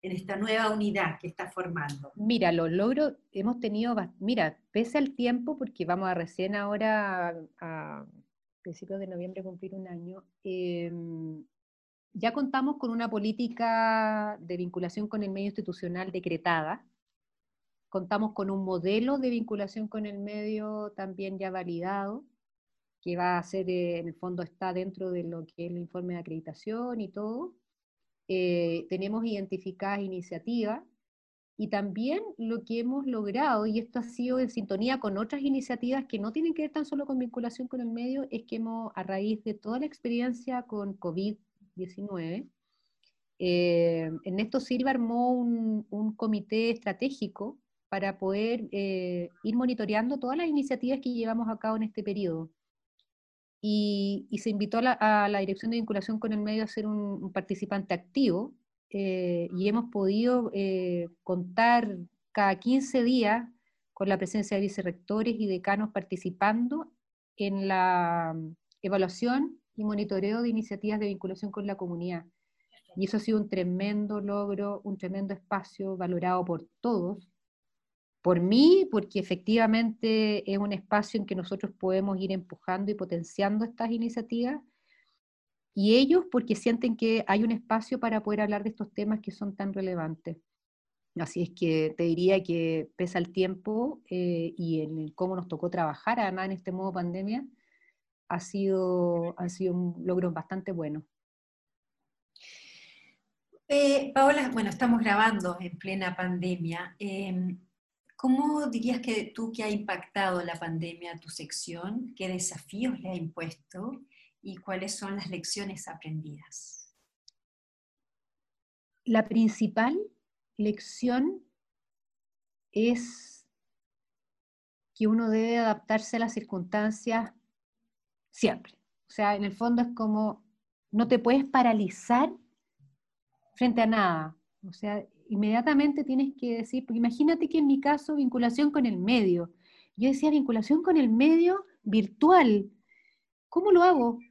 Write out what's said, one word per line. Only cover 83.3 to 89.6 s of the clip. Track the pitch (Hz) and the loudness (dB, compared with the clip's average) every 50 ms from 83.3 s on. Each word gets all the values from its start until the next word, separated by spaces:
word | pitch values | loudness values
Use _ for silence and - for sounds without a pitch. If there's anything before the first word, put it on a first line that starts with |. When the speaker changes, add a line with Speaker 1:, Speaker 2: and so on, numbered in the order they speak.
| - - 196 196 208 214 226 | -4 0 0 2 2 0 -2
Speaker 2:
estas | 233 240 - 226 226 | -2 -4 -4 -2 -2
iniciativas, | 233 233 226 233 233 - 226 233 - 233 240 247 285 302 - _ _ _ _ _ _ _ _ _ _ _ _ _ _ _ _ _ _ _ _ _ _ | -2 -2 -2 -4 -4 -6 -6 -4 -2 -2 -2 -2 -2 -6 -8 _ _ _ _ _ _ _ _ _ _ _ _ _ _ _ _ _ _ _ _ _ _
y | 202 196 208 220 | 2 4 6 8
ellos | 240 277 269 330 359 359 - | 8 8 8 6 4 4 2
porque | - 247 240 - 220 | 0 -2 0 0 -2
sienten | - - 233 233 233 240 247 226 | 0 2 0 0 2 2 0 0
que | 220 - 226 220 226 - - | 0 2 2 2 2 2 2
hay | 190 202 220 | 2 4 4
un | 220 233 | 2 0
espacio | 240 - - 220 226 226 - 269 254 | -2 -2 -2 -2 -2 -2 -2 -6 -2
para | 247 233 220 214 214 | -2 0 0 0 0
poder | 208 208 208 | 0 0 0
hablar | 214 208 214 208 202 | 0 0 0 -2 -2
de | 220 | -4
estos | 220 - 208 202 _ | -6 -6 -10 -8 _
temas | - 208 214 214 214 | -6 -2 -2 -2 -2
que | 214 - | -4 -8
son | - - 208 202 196 | -10 -8 -8 -8 -6
tan | - | -6